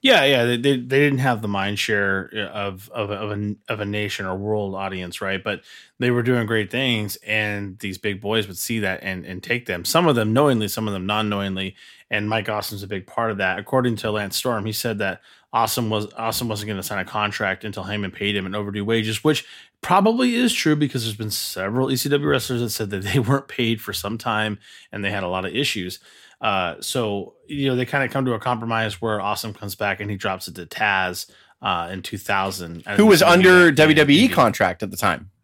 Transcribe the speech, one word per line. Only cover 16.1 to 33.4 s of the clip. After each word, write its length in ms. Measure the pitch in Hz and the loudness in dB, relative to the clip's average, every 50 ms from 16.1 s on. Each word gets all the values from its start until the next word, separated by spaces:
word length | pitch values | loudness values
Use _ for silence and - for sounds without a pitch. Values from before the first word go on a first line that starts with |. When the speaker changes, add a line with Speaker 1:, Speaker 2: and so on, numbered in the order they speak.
| - - | -8 -6
Speaker 1:
Awesome 320 | 113 113 107 - 123 117 | -6 -4 -4 -2 -4 -4
wasn't 180 | 110 104 107 107 | -4 -6 -6 -6
gonna 160 | 107 95 90 | -6 -6 -6
sign 160 | - 107 98 | -6 -6 -6
a 60 | 90 | -6
contract 580 | - - 107 104 104 101 - 110 98 95 - - | -4 -4 -2 -2 -2 -2 -2 -2 -2 -2 -4 -6
until 220 | 107 - - 92 | -10 -8 -8 -8
Heyman 260 | 98 104 104 101 95 | -6 -6 -4 -6 -6
paid 240 | - - 104 101 104 | -6 -4 -4 -2 -2
him 100 | 101 95 | -2 -4
an 100 | 95 98 | -4 -6
overdue 280 | 107 104 101 98 104 101 | -6 -6 -4 -4 -4 -2
wages, 400 | 104 113 113 107 110 110 107 - | 0 0 0 0 0 -4 0 0
which 220 | 151 151 143 - - - - - _ _ _ | 0 0 0 -2 -10 -20 -20 -20 _ _ _
probably 560 | - - 180 196 196 220 233 240 262 247 240 | -2 2 2 4 4 4 2 4 2 2 2
is 180 | 233 247 240 - | 2 2 2 0
true 220 | - - 160 151 | 2 2 2 2
because 300 | 147 147 135 - 131 113 | 2 2 0 -2 -4 -4
there's 100 | 110 107 | -4 -6
been 160 | 104 110 107 | -6 -6 -6
several 580 | 101 - - - - 95 92 98 110 127 131 139 | -4 -6 -6 -6 -6 -6 -6 -2 0 0 0 0
E 60 | 135 | 0
C 140 | 123 - 143 | -2 0 0
W 200 | 143 143 143 151 | 0 0 2 2
wrestlers 300 | 143 131 - - 127 117 | 0 0 0 -2 -2 -2
that 120 | 120 113 | -2 -2
said 180 | 110 - 113 98 | -4 -6 -6 -4
that 140 | 104 98 90 | -6 -6 -4
they 160 | 101 92 135 | 0 0 0
<laughs> 100 | 120 101 | 2 2
weren't 180 | 139 139 - _ | 0 0 0 _
paid 340 | - - 123 113 113 110 | -4 -2 0 0 0 -2
for 120 | - - 95 | -4 -8 -8
some 240 | - - 101 113 113 | -6 -6 -6 -8 -6
time 420 | - 123 110 107 107 107 104 98 _ - - - - _ | -4 -2 -2 0 -2 -2 -4 -6 _ -20 -20 -20 -20 _
and 120 | - 101 101 | -12 -6 -6
they 80 | 98 | -4
had 120 | 101 101 95 | -4 -4 -4
a 60 | 87 | -4
lot 160 | 90 92 92 | -4 -4 -4
of 100 | 95 - | -4 -4
issues. 440 | 113 143 - - 110 90 90 90 - _ - - - - - _ _ | -4 -4 -2 -4 -6 -6 -8 -10 -12 _ -20 -20 -20 -20 -20 _ _
Uh, 340 | - 113 101 95 90 87 80 - | -4 -2 -2 0 -2 -2 -4 -8
so, 540 | - - - 135 117 107 101 101 95 - _ _ _ _ | -10 -6 -4 -2 -2 -2 -2 -4 -6 -10 _ _ _ _
you 220 | 151 143 139 135 | -6 -2 0 0
know, 60 | 127 | 2
they 100 | 123 127 | 0 0
kinda 220 | - - 143 135 123 | 0 0 -2 -2 0
come 160 | - 139 135 | -2 -2 -2
to 80 | 127 120 | 0 -2
a 60 | 110 | -2
compromise 640 | - 131 123 113 117 117 113 113 113 110 104 - | -2 -4 -4 -4 -2 -4 -2 -2 -2 -2 -4 -4
where 180 | - 113 107 104 | -4 -2 -2 -2
Awesome 340 | 98 101 104 - - 113 98 | -2 -4 -4 -4 -6 -10 -10
comes 200 | - - 101 92 | -10 -10 -12 -8
back 240 | - 104 101 98 92 | -4 -4 -4 -4 -4
and 120 | 104 104 | -6 -8
he 60 | 104 95 | -8 -4
drops 300 | - 104 95 92 - - | -4 -4 -4 -4 -8 -12
it 80 | 85 | -12
to 100 | 92 87 80 | -14 -14 -12
Taz, 640 | - - 110 104 98 95 92 92 90 - - - _ _ _ _ _ _ - | -6 -2 0 2 2 2 0 -2 -4 -6 -10 -12 _ _ _ _ _ _ -4
uh, 260 | 107 92 87 85 85 | -4 -2 -2 -4 -6
in 120 | 92 95 92 | -8 -10 -10
two 140 | - - 95 | -10 -12 -12
thousand. 640 | - - 104 98 95 98 95 - 90 82 85 85 - | -4 -2 -2 0 0 -2 -4 -6 -10 -10 -12 -12 -10
I 60 | - | -6
Speaker 2:
Who 60 | 101 - | 2 6
Speaker 1:
think 120 | 208 220 | 8 8
Speaker 2:
was 100 | 196 160 | 10 8
Speaker 1:
somebody 280 | - 170 175 180 | 10 8 8 10